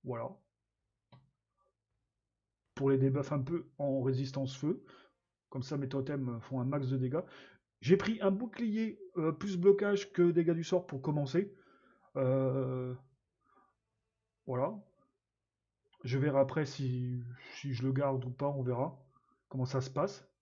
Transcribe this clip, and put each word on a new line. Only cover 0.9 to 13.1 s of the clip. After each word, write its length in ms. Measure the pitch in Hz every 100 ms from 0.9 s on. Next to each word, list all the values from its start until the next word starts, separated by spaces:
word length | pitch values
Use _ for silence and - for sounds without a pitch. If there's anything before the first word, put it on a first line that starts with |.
| _ _ - _ _ _ _ _ _ _ _ _ _ _ _ _ _ _
Pour 140 | - 139
les 80 | 131
debuffs 360 | 135 139 139
un 100 | 147
peu 260 | 131 170 - -
en 260 | 143 135
résistance 540 | 127 127 135 135 135 -
feu. 260 | 147 - - - - _ _ _ _
Comme 120 | 135
ça, 140 | 127 147
mes 120 | 131
totems 520 | 139 135 143 127 117
font 200 | - 131
un 40 |
max 240 | 123 143 127
de 80 | 135
dégâts. 240 | 127 147 185 - - - _ _
J'ai 180 | 117 196
pris 200 | 214 220
un 80 | 202
bouclier, 680 | 196 240 - 233 214 220 - - 180
euh, 140 | 160
plus 260 | 151 202 180
blocage 540 | 190 202 202 202 202
que 180 | - 175
dégâts 240 | 170 165
du 100 | 165
sort 220 | 165 180 -
pour 160 | 135
commencer. 520 | 147 147 139 170 202 - _ _ _ _ _ 135
Euh, 760 | 131 135 135 131 131 127 127 127 -